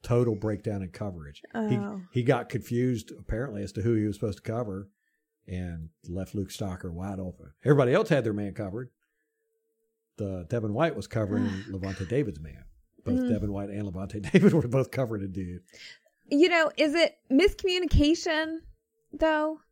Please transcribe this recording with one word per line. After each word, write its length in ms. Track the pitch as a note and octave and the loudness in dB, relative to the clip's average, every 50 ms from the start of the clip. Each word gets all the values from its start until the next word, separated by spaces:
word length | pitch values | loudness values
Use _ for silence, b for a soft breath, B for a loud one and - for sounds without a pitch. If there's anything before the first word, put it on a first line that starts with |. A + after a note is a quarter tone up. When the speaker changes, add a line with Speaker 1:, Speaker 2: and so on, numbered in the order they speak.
| - | 0
Speaker 1:
Total 320 | - B2 A#2+ B2 A#2 G#2+ | 2 2 4 4 2 0
breakdown 480 | G2 G#2+ G#2+ G#2 G2+ - A#2 G#2 G2 F#2+ | -2 -2 -4 -4 -4 -4 -6 -4 -4 -6
in 60 | F2+ | -8
coverage. 540 | - - A2 G#2 F2+ E2+ D2+ C#2+ D2 - - - _ | -8 -8 -8 -8 -8 -10 -14 -16 -18 -20 -20 -12 _
Speaker 2:
Oh. 140 | A#3 A3 G#3+ G#3 G3+ G3+ G3+ G#3 G3 F3+ - _ | -6 -2 0 0 -2 -2 -4 -8 -10 -12 -4 _
Speaker 1:
He, 80 | C3 | -2
he 20 | A#2+ | 2
got 240 | B2 C3+ A#2+ A#2+ - | 2 2 0 0 -6
confused, 640 | - A#2 - - A#2+ A#2+ B2 B2+ B2 A2 - - - | -8 -8 -6 -4 -2 0 0 0 0 -2 -6 -10 -18
apparently, 460 | - - - - A2 B2+ C#3+ G#2+ G2+ G2+ | -18 -8 -6 -4 -4 -4 -6 -6 -8 -8
as 80 | G2+ - | -6 -6
to 100 | A2+ G2+ | -2 0
who 120 | A#2 A#2 | 2 2
he 100 | A2 G#2 | 2 2
was 120 | G#2+ G2+ | 0 -2
supposed 220 | - - A2 F#2+ - | -2 -4 -4 -4 -6
to 40 | _ | _
cover 460 | - A2 A#2 B2 G#2 F#2+ F#2+ G2 G2 _ _ _ _ _ _ _ _ _ _ _ | -6 -6 -6 -6 -6 -8 -10 -12 -14 _ _ _ _ _ _ _ _ _ _ _
and 440 | - F#2+ F2+ F2+ F2 E2+ E2 D#2+ D#2+ _ _ _ - | -8 -6 -6 -6 -6 -8 -10 -10 -14 _ _ _ -10
left 260 | E2+ F#2+ F#2+ - - | -8 -8 -8 -6 -4
Luke 140 | G#2+ F#2+ F#2+ | -6 -6 -6
Stocker 400 | - - A2 G2 F#2 F2+ - F#2 | -6 -8 -6 -6 -6 -8 -10 -10
wide 300 | E2 E2+ F#2 G2+ G2+ F#2+ | -8 -8 -8 -8 -8 -8
open. 320 | F#2+ F2+ E2+ _ - - _ _ _ | -8 -10 -10 _ -20 -20 _ _ _
Everybody 300 | B2 D3 C#3 C3+ B2 C3+ | 4 6 6 6 6 4
else 140 | F#3+ A3+ D3 | 4 4 4
had 160 | E3 C#3 A2+ | 2 2 2
their 80 | A2 G#2 | 0 -2
man 200 | G#2 G#2 G2+ G2 | -2 -4 -6 -6
covered. 380 | - G#2+ F#2+ F2+ A#2 B2+ B2+ _ _ _ _ _ _ _ _ _ _ _ _ _ _ _ _ _ _ _ _ _ _ _ _ _ | -6 -8 -6 -6 -8 -10 -12 _ _ _ _ _ _ _ _ _ _ _ _ _ _ _ _ _ _ _ _ _ _ _ _ _
The 280 | - G#2+ G2 F#2+ F#2 E2+ D#2+ | -6 -4 -4 -4 -6 -6 -4
Devin 240 | - A#2+ G#2+ G#2+ G#2 | -2 -2 0 0 0
White 220 | A#2 D#3+ E3+ C#3+ | 2 0 0 0
was 100 | A2 G2 | -4 -10
covering 400 | - - A2+ G#2+ F#2+ E2+ - G2+ G#2+ | -4 -2 -2 0 0 0 0 0 0
Speaker 2:
Oh, 280 | F#2+ F#2+ F#2+ - G2 | -2 -4 -8 -8 -8
Speaker 1:
Lavonte 240 | F#2+ F#2 F#2+ F#2 F2 | -6 -6 -6 -4 -6
Speaker 2:
God. 80 | F#2+ - | -4 -2
Speaker 1:
David's 320 | A#2+ C3+ D3 G#2 E2+ D2 | 0 0 0 0 -4 -8
man. 240 | D#2+ D2+ - - - - - _ _ _ _ _ _ | -12 -14 -14 -16 -20 -20 -20 _ _ _ _ _ _
Both 160 | - B3 B3+ | 0 0 2
Speaker 2:
Mm. 80 | B3+ B3 A#3+ | 2 2 0
Speaker 1:
Devin 200 | G2+ G2+ G#2 G2+ | 0 0 -2 -4
White 160 | G2 G2+ G2+ | -4 -6 -6
and 140 | G2+ G2+ G#2 | -6 -6 -6
Lavonte 340 | G2+ E2+ F#2 F#2+ G2 - G#2 G2 | -6 -6 -6 -8 -6 -8 -8 -6
<laughs> 100 | - - | 4 6
David 200 | F#3 F#3 G3+ D3 | 8 8 8 6
were 140 | E3 - | 6 2
both 240 | B2 A#2 C3+ B2+ - | 4 2 2 0 0
covering 320 | - C3 C3+ A2+ A2+ G#2 G2 | -2 -4 -2 -2 -2 -6 -6
a 60 | F#2+ | -6
dude. 340 | F#2 G2 F#2 F2 F2+ F2+ _ _ B B B B B B B B _ _ _ - | -6 -6 -6 -6 -8 -12 _ _ B B B B B B B B _ _ _ 0
Speaker 2:
You 200 | C#4+ C#4+ E4 F#4 | 4 4 4 6
know, 220 | F4 E4+ D#4+ - - | 6 4 2 2 2
is 180 | - D4 D#4 C#4 | 2 2 2 4
it 240 | E4+ E4 - - _ _ _ | 4 2 2 2 _ _ _
miscommunication, 1300 | C4 C4+ F4+ G#4 - - - F#4+ F4+ F#4 F4+ D4+ - - D4 D4 E4 E4+ - F4+ D#4 D#4 D#4+ D#4+ D#4+ E4 - - - _ _ _ _ _ _ _ - | 4 6 6 6 2 2 -2 0 0 0 2 4 4 6 6 6 4 2 0 -2 0 0 -2 -4 -6 -10 -12 -16 -20 _ _ _ _ _ _ _ -4
though? 480 | D4 D#4+ D#4+ D#4 D4+ D4+ D#4 D#4 D4+ _ _ | 0 2 2 4 2 0 0 -2 -6 _ _